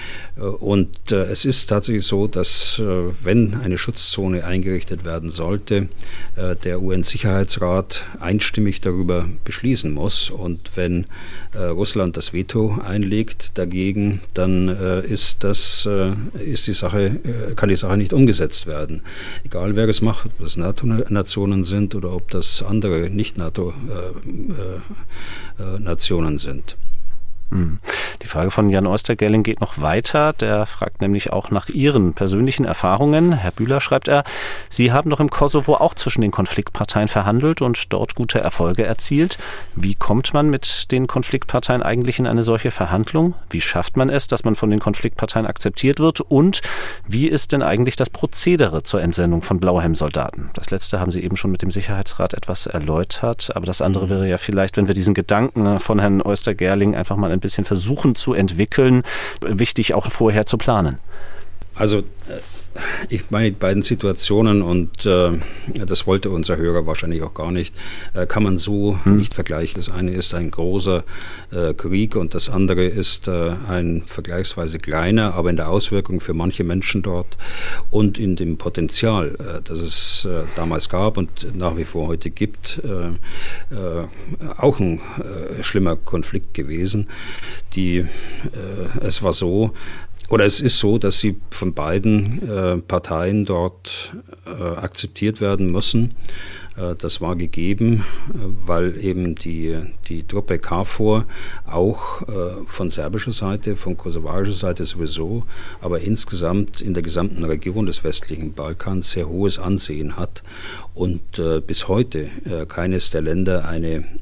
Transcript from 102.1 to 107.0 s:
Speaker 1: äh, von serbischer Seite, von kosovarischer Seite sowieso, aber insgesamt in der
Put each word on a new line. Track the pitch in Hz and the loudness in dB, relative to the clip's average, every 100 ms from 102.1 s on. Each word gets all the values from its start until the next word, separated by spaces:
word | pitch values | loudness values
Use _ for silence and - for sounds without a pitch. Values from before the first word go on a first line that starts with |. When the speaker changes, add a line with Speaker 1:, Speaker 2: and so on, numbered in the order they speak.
| - | -6
Speaker 1:
äh, | - 98 87 87 82 | -4 -4 -4 -6 -8
von | - 92 | -4 -4
serbischer | 85 76 104 127 | -2 -2 -4 -4
Seite, | 107 98 104 - 98 | -2 -2 -2 -2 0
von | 95 87 | 0 -2
kosovarischer | - 82 78 87 98 | -2 -2 2 2 2
Seite | 101 98 87 | 0 -2 -2
sowieso, | 85 - 80 82 80 117 117 - - - | -4 -2 -2 -2 -2 -2 0 -2 -4 -6
aber | 95 85 | -4 -2
insgesamt | 101 110 - 98 85 95 101 - | 0 -2 -2 -2 0 0 0 -2
in | 98 | -2
der | 87 | -2